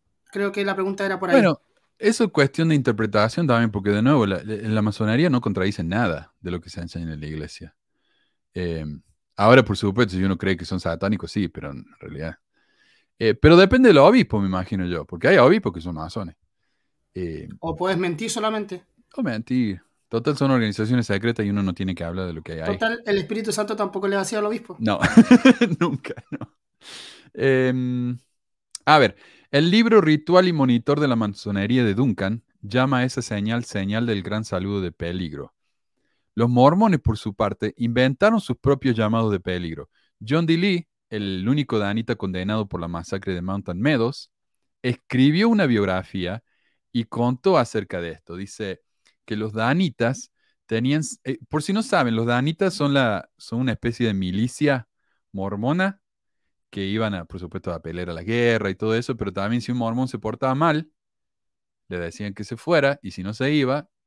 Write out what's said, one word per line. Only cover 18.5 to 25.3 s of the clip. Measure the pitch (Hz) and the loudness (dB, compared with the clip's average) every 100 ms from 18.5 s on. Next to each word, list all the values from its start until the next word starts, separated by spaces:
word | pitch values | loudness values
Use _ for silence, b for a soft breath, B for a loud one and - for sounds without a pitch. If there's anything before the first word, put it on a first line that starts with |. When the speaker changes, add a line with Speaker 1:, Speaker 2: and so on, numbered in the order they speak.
| 214 208 180 _ _ _ - | -4 -6 -12 _ _ _ -6
Speaker 2:
o | |
mentir. | 185 107 - 127 110 90 _ _ _ | -4 -4 -2 -2 -2 -4 _ _ _
Total, | 117 135 139 | -4 -2 0
son | 139 | 2
organizaciones | 127 110 98 110 127 107 | 2 0 -2 0 0 0
secretas | 98 117 113 101 | -2 -2 -2 -2
y | |
uno | 101 | -2
no | 98 | -2
tiene | 87 95 | -2 -4
que | 87 | -6
hablar | 85 92 90 | -6 -6 -8
de | |
lo | 80 | -10
que | 76 80 | -12 -8
hay. | 82 | -6
Speaker 1:
Total, | 95 226 226 226 | -4 -4 -4 -4
el | 202 | -4
Espíritu | - 214 214 | -2 -6 -4
Santo | 262 - 214 | -4 -4 -4
tampoco | 196 196 196 | -6 -4 -2
le | 202 | -2
hacía | 190 214 | -2 -2
al | 208 | -4
obispo. | 226 - 170 | -4 -10 -4
Speaker 2:
No, | 110 101 | -2 0
<laughs> | - 226 214 | 4 8 8